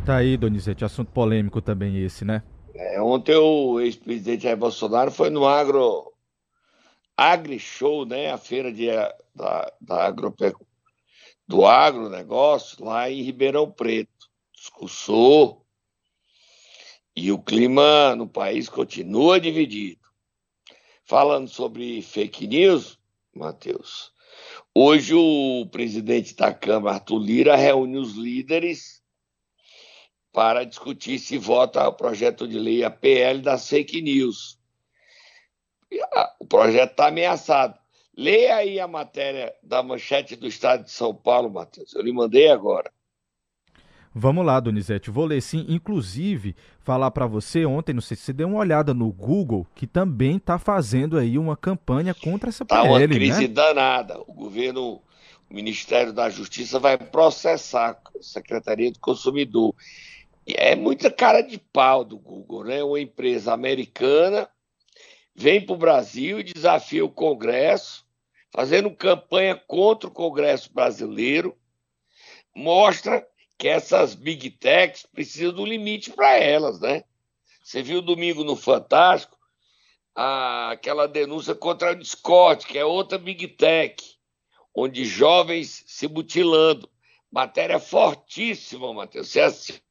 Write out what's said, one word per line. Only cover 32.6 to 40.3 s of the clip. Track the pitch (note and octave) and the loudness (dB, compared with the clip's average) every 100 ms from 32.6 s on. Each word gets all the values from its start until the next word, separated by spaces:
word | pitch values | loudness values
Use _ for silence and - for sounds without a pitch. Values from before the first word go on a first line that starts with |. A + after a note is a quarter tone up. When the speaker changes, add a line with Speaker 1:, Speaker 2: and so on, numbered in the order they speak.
| A2 A#2 A2+ | -2 -2 -2
Speaker 2:
a | |
P | - C3+ C3 | 0 2 4
L | B2+ C3+ | 2 0
das | C3+ B2+ - | -2 -4 -2
fake | D3 D3 D#3+ | -2 -2 -6
news. | D#3 C3+ B2+ G2+ - - _ _ _ _ _ _ _ _ _ _ _ _ _ | -2 0 0 -4 -14 -20 _ _ _ _ _ _ _ _ _ _ _ _ _
E | G4 | -10
a, | C5+ - - _ | -4 -2 -2 _
o | - | 2
projeto | - A2 A#2 B2+ - | 4 6 4 2 2
tá | D3 | 0
ameaçado. | D#3+ F3 F3 - C#3+ C3 - _ _ _ - | 2 -2 -2 0 0 0 -4 _ _ _ -6
Leia | C#3 G#3+ B3 A3+ | 0 4 4 2
aí | G3+ G3 | 0 -4
a | F3+ | -8
matéria | E3 D3 - C#3 C3+ A#2+ - | -10 -12 -8 -8 -6 -10 -14
da | _ B2 | _ -6
manchete | B2+ B2 - C#3 C#3 | -4 -8 -4 -4 -4